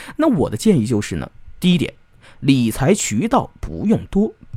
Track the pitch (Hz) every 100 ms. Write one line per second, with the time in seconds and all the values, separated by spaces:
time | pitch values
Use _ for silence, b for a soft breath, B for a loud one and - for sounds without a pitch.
0 | B - 311 202 110 107 220 180 110 110
1 | - 85 65 - - - 180 175 - -
2 | _ - b b 131 135 117 104 135 208
3 | - 104 233 240 - - - 82 240 214
4 | - 196 220 - -